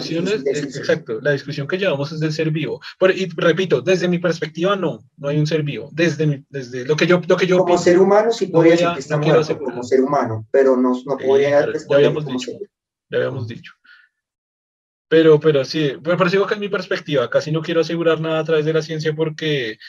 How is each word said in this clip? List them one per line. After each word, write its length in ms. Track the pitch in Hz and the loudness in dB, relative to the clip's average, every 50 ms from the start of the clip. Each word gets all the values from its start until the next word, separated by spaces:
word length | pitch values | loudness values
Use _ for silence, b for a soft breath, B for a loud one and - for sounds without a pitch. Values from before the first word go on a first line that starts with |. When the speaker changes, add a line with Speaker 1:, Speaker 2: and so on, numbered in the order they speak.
| - | -4
Speaker 1:
discusión 220 | - 160 170 185 | -4 -4 -4 -2
Speaker 2:
difícil 120 | 190 214 | -2 -4
Speaker 1:
es, 60 | 214 - | -2 -2
Speaker 2:
de 80 | 139 | -2
Speaker 1:
eh, 20 | - | -2
Speaker 2:
decirse. 260 | 147 147 135 - 147 | -2 -6 -8 -8 -8
Speaker 1:
exacto, 420 | - - 165 - - - 113 110 | -2 -2 -2 -2 -2 -8 -10 -4
la 100 | 131 147 | -2 -2
discusión 340 | 143 131 - 139 - 151 139 - | -2 -2 -4 -8 -8 -8 -6 -6
que 80 | 190 | -4
llevamos 340 | 185 196 185 143 135 143 151 | -2 -2 -2 -2 -2 -4 -6
es 80 | 165 151 | -6 -6
del 140 | 156 156 151 | -4 -4 -2
ser 180 | 165 160 160 | -2 -2 -2
vivo. 300 | 151 160 139 113 - - B B B _ | -2 -4 -4 -6 -8 -10 B B B _
Pero, 140 | 180 190 190 | 2 2 2
y 160 | 196 190 175 170 | 0 -4 -6 -6
repito, 440 | - - 170 160 175 190 170 160 127 | 0 0 0 2 2 0 0 0 -2
desde 280 | 120 185 190 170 170 180 | 2 0 0 0 0 -2
mi 100 | 175 170 | -2 0
perspectiva 560 | 175 170 160 - - 156 - 165 170 196 202 | -2 -2 -2 -4 -8 -10 -6 -4 -2 -2 -2
no, 240 | 190 180 151 120 107 - _ _ | -2 -2 -6 -6 -8 -16 _ _
no 140 | _ 151 143 | _ -6 -4
hay 80 | 151 151 | -2 0
un 80 | 151 | 0
ser 160 | 151 165 151 147 | 0 -2 -2 -2
vivo. 240 | 143 131 107 113 - - | -4 -6 -8 -12 -10 -4
Desde 340 | 156 175 165 147 139 160 | -2 -2 0 0 0 0
mi, 160 | 151 143 135 - _ | -2 -2 -2 -8 _
desde 340 | - 139 123 120 127 127 123 | -12 -12 -12 -10 -10 -10 -4
lo 140 | 135 156 | -4 0
que 100 | 151 180 | 0 2
yo, 140 | 170 180 175 170 | 2 2 0 2
lo 120 | - 185 | 0 0
que 100 | - 190 | 2 2
yo 120 | 175 185 180 | 2 2 2
Speaker 2:
Como 160 | 180 180 175 | 4 2 2
Speaker 1:
opino. 20 | |
Speaker 2:
ser 220 | 175 - 180 175 185 | 2 4 4 6 6
humano 340 | 196 196 202 214 220 233 226 | 6 6 4 4 4 2 0
sí 140 | - 196 | -2 -4
Speaker 1:
No 40 | 180 175 | 0 2
Speaker 2:
podría 160 | 165 165 165 | 4 6 6
Speaker 1:
voy 60 | 170 170 | 6 6
Speaker 2:
decir 80 | 175 | 2
Speaker 1:
a, 60 | 170 170 | 0 -2
Speaker 2:
que 40 | 135 | -4
está 160 | - - 151 | -4 -4 -2
Speaker 1:
no 60 | 147 | 0
quiero 160 | 147 156 151 | 2 4 4
Speaker 2:
muerto, 160 | 160 147 - - | 4 2 0 -4
Speaker 1:
asegurar. 200 | - 139 123 120 | -6 -6 -8 -8
Speaker 2:
como 100 | 123 123 | -8 -2
ser 180 | - 135 131 | 0 2 2
humano, 440 | 131 139 143 139 127 120 110 110 - _ | 2 2 0 -2 -2 -2 -6 -8 -6 _
pero 240 | - 139 135 135 131 | 2 4 4 4 4
no, 140 | 123 127 127 | 2 2 0
no 280 | 127 123 127 139 135 | 0 -2 -4 -6 -6
Speaker 1:
Sí, 80 | 127 131 | -4 0
Speaker 2:
podría 240 | 135 135 139 139 143 143 143 | 2 4 4 4 4 2 2
Speaker 1:
pero 80 | 151 | 2
ya 40 | 151 | 2
Speaker 2:
responder 240 | 156 151 - - 143 143 147 | -4 -8 -2 2 4 4 4
Speaker 1:
habíamos 200 | - - 156 151 | 4 2 -2 -6
Speaker 2:
como 120 | - 247 | -6 -6
Speaker 1:
dicho, 140 | 127 - 120 | -8 -8 -10
Speaker 2:
ser 80 | - - | -10 -12
vivo. 120 | - - _ _ _ _ _ _ _ _ | -14 -16 _ _ _ _ _ _ _ _
Speaker 1:
ya 80 | - | -4
habíamos 300 | 123 127 127 127 131 110 | -2 -2 -2 -6 -8 -10
dicho. 260 | 110 117 117 - - _ _ b b b b b b b b _ _ _ _ _ _ _ _ _ _ _ _ _ _ _ _ _ | -10 -12 -16 -18 -20 _ _ b b b b b b b b _ _ _ _ _ _ _ _ _ _ _ _ _ _ _ _ _
Pero, 320 | _ 160 165 160 160 156 151 | _ 4 6 8 8 6 6
pero 240 | 160 160 147 139 131 | 6 4 2 2 0
sí, 280 | - - 156 151 139 120 - | 0 -2 -2 -2 -2 -4 -4
pero, 160 | 123 165 180 | -2 -2 0
pero 120 | 170 185 175 | 2 2 2
sigo 180 | 190 196 196 | 2 2 2
que 60 | 196 220 | 0 -2
es 60 | 208 | -4
mi 100 | 202 196 | -4 -4
perspectiva, 600 | 202 190 180 - 196 - - - 151 131 - - | -4 -6 -4 -4 -6 -6 -4 -2 0 0 0 0
casi 220 | - 139 - 151 | 0 -2 0 0
no 100 | 156 160 | -4 -4
quiero 200 | 156 175 170 165 | -2 0 0 0
asegurar 400 | 160 160 175 170 165 160 160 156 | 0 0 -2 0 0 0 0 0
nada 180 | 160 160 160 160 | -2 -4 -2 -2
a 40 | 156 | -2
través 180 | 160 160 151 151 | 0 0 0 0
de 80 | 156 | 0
la 100 | 160 160 | 0 -2
ciencia 320 | 156 - 160 156 156 160 151 | -2 -4 -8 -4 -4 -4 -2
porque, 640 | 156 160 160 156 - 160 156 147 139 123 107 110 B B | -2 -4 -4 -4 -6 -4 -4 -2 -2 -4 -6 -10 B B